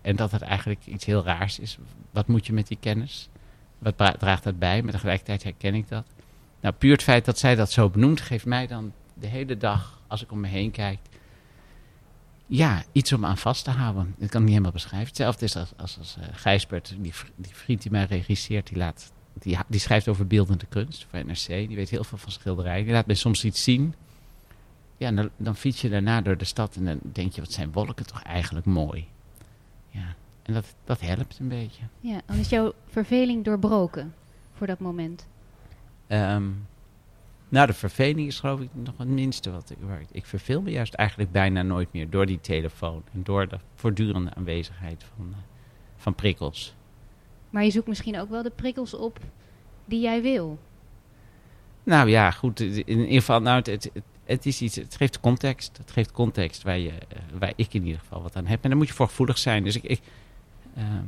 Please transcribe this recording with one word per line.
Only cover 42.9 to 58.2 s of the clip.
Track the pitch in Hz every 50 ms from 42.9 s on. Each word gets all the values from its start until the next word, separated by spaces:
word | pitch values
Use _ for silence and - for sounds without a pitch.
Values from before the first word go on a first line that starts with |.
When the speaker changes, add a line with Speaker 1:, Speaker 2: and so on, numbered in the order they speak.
| 82 80 - -
Speaker 1:
en | - 92
door | 92 - 98 98 95 -
de | 95 92 - - -
voortdurende | - - 113 101 104 110 104 95 92 90 87 -
aanwezigheid | - 92 82 82 85 82 - 90 90 92 80 82 82 - - -
van, | 107 90 90
eh, | 98 98 92 - - - - - - - - - -
van | - - 101 92
prikkels. | - - 101 82 - - 71 - - - - - - - - - - - - - - - - - - - -
Speaker 2:
Maar | - 208 208
je | 214
zoekt | 185 226 226 226
misschien | 208 - - 220 208 185
ook | 202 208
wel | 220 233
de | 233 240
prikkels | - - 226 254 247 262 247 233 -
op | - 226 233 - - - - - - - - - - - - - - -
die | - 220 226
jij | 233 226 226 233
wil? | 233 262 262 196 170 156 151 - - - - - - - - - - - - - - - - - - - - - - - - -
Speaker 1:
Nou | - - 165 147 127 107
ja, | 110 110 104 90
goed, | 90 - - 127 107 -
in | 113 95 101 104 -
ieder | - 113 113 113
geval, | - 135 131 - - 120 117
nou, | 110 123 123
het, | 127 120
het, | 117 101 107 - -
het, | - - - - - - -
het | - 127 131 -
is | 143 131 -
iets, | 123 110 -
het | - - - -
geeft | - 143 127 - -
context. | - 120 127 - - 135 131 - - - -
Het | - - -
geeft | - 117 110 -
context | - - 120 110 - - 87 82 - -
waar | - 98 90 90
je, | 87 80
eh, | 80 80 - - - - 90 - - 90
waar | 98 80 -
ik | - 117 - -
in | 104 90
ieder | 85 80 80
geval | - - 85 85